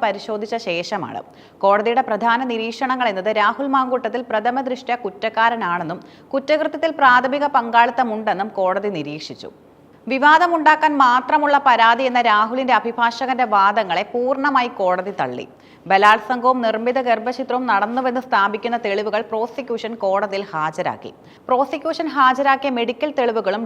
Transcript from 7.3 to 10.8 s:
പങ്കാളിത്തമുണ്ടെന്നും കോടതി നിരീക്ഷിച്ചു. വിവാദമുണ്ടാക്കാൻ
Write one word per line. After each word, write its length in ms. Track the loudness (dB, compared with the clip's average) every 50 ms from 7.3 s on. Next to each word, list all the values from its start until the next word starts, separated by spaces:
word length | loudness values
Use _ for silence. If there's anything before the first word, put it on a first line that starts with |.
| -2 -2 -2 0 0
പങ്കാളിത്തമുണ്ടെന്നും 920 | 0 0 2 4 4 4 4 2 -2 -2 -2 -4 -4 -2 -2 -2 -2 -4 -6
കോടതി 400 | -4 -2 -2 0 0 -2 -4 -4
നിരീക്ഷിച്ചു. 640 | -6 -6 -8 -8 -10 -12 -12 -14 -16 -16 -18 -20 -20 -20 -20 -20 _ _ _ _ _ _ -8 -6
വിവാദമുണ്ടാക്കാൻ 840 | 0 2 6 6 6 6 4 2 2 4 4 4 4 4